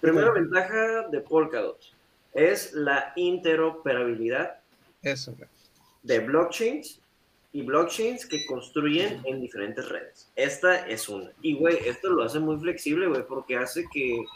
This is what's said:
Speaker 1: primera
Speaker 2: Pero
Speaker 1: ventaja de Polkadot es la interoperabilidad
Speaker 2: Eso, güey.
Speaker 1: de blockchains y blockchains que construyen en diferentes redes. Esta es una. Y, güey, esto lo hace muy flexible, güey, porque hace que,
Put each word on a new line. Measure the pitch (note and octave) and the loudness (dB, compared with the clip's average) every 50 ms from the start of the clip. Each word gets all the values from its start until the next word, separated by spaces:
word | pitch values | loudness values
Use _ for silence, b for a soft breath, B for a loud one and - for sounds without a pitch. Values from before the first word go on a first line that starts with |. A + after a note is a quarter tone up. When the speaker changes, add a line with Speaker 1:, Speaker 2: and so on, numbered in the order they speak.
Speaker 1:
primera | - D#3+ D#3+ F3 G#3 A#3 A3 | 4 4 6 6 6 6 6
Speaker 2:
Pero | G3 E3+ | 4 2
Speaker 1:
ventaja | D3 F3+ F#3 F3+ F#3+ G#3+ A3 A3 A3+ A3+ A3+ A3+ A3+ | 2 2 2 2 2 2 0 2 2 0 -2 -2 -4
de | - G#3+ | -4 -6
Polkadot | - - D#3 D#3+ D#3 D#3 - A#2 - - - - _ - _ _ _ _ _ _ _ _ - | -2 2 2 2 2 2 0 -2 -2 -4 -6 -10 _ -20 _ _ _ _ _ _ _ _ 0
es | - D3+ E3+ - - - - - | 4 4 4 4 2 -2 -6 -4
la | D3+ D3 C#3+ C#3 C3+ - - - | -2 0 2 2 0 0 -4 -4
interoperabilidad | F3 F3+ F3 F3+ F3 - E3 D#3+ D#3+ D#3+ D#3+ D#3 D#3+ - C#3+ B2+ B2 B2 A#2+ A#2 A2 A2+ A#2 B2 C#3 E3+ F3 - - _ _ _ _ _ _ _ _ | -2 0 0 0 0 2 2 2 4 2 0 0 -2 -2 0 0 0 0 0 -2 -2 -2 -2 0 -2 -2 -4 -8 -12 _ _ _ _ _ _ _ _
Speaker 2:
Eso, | - C#3 C#3 C3+ - C3 B2 | -6 -4 -4 -4 -6 -12 -14
güey. | - - - _ _ _ _ _ _ _ _ _ _ - | -16 -18 -20 _ _ _ _ _ _ _ _ _ _ -2
Speaker 1:
de | A#2+ B2+ A2+ | 2 2 2
blockchains | A2 A#2+ C#3+ D#3+ F3 E3+ - - A3+ A3+ C4+ D4+ - - - - _ _ _ _ _ _ _ _ _ _ - | 2 4 4 4 4 2 0 -2 -2 0 -2 -4 -6 -12 -18 -20 _ _ _ _ _ _ _ _ _ _ -10
y | C#3+ | -8
blockchains | B2 A#2+ C3+ D#3 F3 E3+ - - A3 A#3 B3+ B3 - | -4 0 2 2 2 2 0 -2 -2 -2 -2 -4 -8
que | - D#3+ D3 - | -8 -8 -6 -6
construyen | - C3+ B2 - - - D#3 D3 D3+ D3 E3+ F#3+ G#3+ - - B2 | -6 -8 -8 -8 -6 -2 0 0 2 2 2 2 0 -2 -6 -6
en | C3 C3 C3+ | -8 -6 -6
diferentes | B2 A#2 - G#2+ G2+ G#2+ A2 C3 B2 - | -8 -10 -8 -8 -8 -8 -6 -8 -8 -8
redes. | - - - - - _ - _ - | -8 -10 -12 -14 -20 _ -20 _ -4
Esta | - C3 C#3+ C#3 - - F3+ F3+ - - - | -2 -2 -2 0 2 4 4 4 4 0 -4
es | A2 A2 - - | -8 -8 -8 -8
una. | G#2 G2 F2+ E2+ - _ | -8 -10 -10 -12 -12 _
Y, | - D#3+ D3 | -4 -2 0
güey, | C3+ D#3 E3+ E3+ - A2+ A#2+ | 2 4 4 4 2 0 -2
esto | A#2+ - - F#3+ | -4 -2 0 0
lo | F3+ D3+ A#2+ | 2 2 2
hace | - C#3 D#3 | 0 -2 -2
muy | D#3 D#3 D#3 D3 | -2 -2 -2 -2
flexible, | D#3 F3 F3 - - D3 D3+ E3+ F#3+ F3+ | -2 -4 -4 -4 -2 -2 0 0 2 0
güey, | D3 B2+ B2 | 0 -2 -2
porque | - C3 C3 B2+ - B2+ | -4 -8 -8 -6 -4 -2
hace | B2 B2+ B2+ - E3 E3+ E3+ - | -2 -2 -4 -4 -6 -6 -6 -4
que, | D3 C3+ B2+ A#2 A#2 A2+ B B | -4 -2 -2 -2 -2 -4 B B